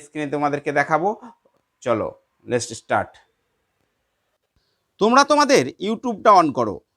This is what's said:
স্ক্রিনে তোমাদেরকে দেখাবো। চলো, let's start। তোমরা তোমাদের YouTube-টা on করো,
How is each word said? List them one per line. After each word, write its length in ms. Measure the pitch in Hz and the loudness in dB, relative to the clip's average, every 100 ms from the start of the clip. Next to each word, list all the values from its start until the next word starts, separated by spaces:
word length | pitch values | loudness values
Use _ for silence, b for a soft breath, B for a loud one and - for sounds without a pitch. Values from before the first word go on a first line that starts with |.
| 147 | -4
স্ক্রিনে 280 | 151 151 147 | -10 -8 -4
তোমাদেরকে 360 | 147 143 147 143 | -4 -4 -4 -2
দেখাবো। 300 | 143 156 185 214 247 - _ _ _ _ 127 | 0 -2 -2 -6 -12 -20 _ _ _ _ -6
চলো, 220 | 113 92 - _ _ 107 | -4 -4 -10 _ _ -6
let's 180 | 120 113 113 | -6 -6 -12
start। 300 | - 113 92 - _ _ _ _ _ _ _ _ _ _ _ _ _ _ _ _ _ _ | -4 -4 -4 -10 _ _ _ _ _ _ _ _ _ _ _ _ _ _ _ _ _ _
তোমরা 200 | 208 254 277 | 2 4 4
তোমাদের 320 | 294 294 247 127 - 185 | 2 4 2 2 -4 -6
YouTube-টা 440 | 220 247 208 220 196 | -6 -6 -2 4 4
on 80 | 160 131 | 4 0
করো, 160 | 113 90 - | -4 -6 -14